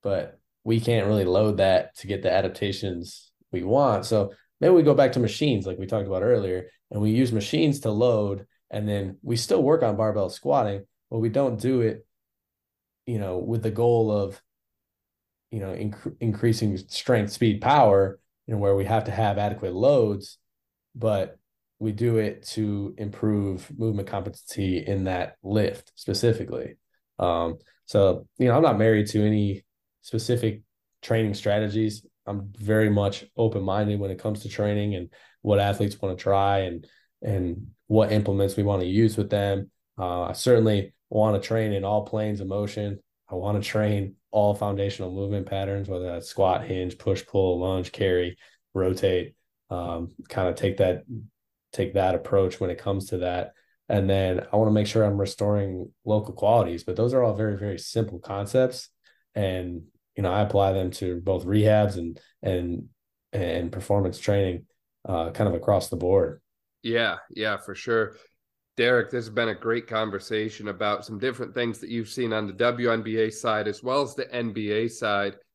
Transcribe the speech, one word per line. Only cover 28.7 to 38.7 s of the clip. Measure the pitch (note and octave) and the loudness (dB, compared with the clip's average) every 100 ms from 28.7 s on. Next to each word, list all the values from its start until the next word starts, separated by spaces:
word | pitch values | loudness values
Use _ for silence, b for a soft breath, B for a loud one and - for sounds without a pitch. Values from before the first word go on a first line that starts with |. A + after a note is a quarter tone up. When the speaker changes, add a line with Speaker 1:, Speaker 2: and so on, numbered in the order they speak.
| G#2+ | 6
Speaker 1:
married | A2 G#2+ G#2 | 4 4 4
to | G#2+ | 2
any | G#2+ G#2+ G#2 G2 _ _ _ _ | 2 4 0 -2 _ _ _ _
specific | - A#2 - B2 A#2 G#2 _ _ _ _ | -8 -6 -2 0 0 -4 _ _ _ _
training | - A2+ A2 | -2 0 0
strategies. | G2+ G#2 G#2 G#2+ G#2+ A2 G#2 - _ - | -2 0 0 0 0 -2 -4 -16 _ -8
I'm | G2+ G2+ G2+ | -8 -8 -10
very | G#2 G#2+ G#2+ | 0 4 4
much | G#2 G2+ - - - | 4 2 -2 -12 0
open-minded | A#2 G#2 F#2+ G2 G#2 G2+ | 0 0 -2 0 0 -2
when | G2 | -4
it | F#2 | -4
comes | G#2+ G#2 | -6 -6
to | A2 | -8
training | - G#2 G#2 G#2 G2 | -4 0 0 -2 -4
and | F2 b b b | -8 b b b
what | - G2+ | 2 4
athletes | G2+ G2 G2+ - | 4 2 -2 -2
wanna | F#2+ F#2 | -6 -4
try | - G2 G2 G2 | 0 2 4 2
and, | F#2+ E2+ b b b _ | 0 -6 b b b _
and | G#2+ G2 F2 F2 G#2+ - _ | -4 -2 -2 -6 -10 -18 _
what | G#2+ G#2 | 4 6
implements | G#2+ G#2 G2 G2 G2 | 2 2 0 0 0
we | |
wanna | G2+ | 0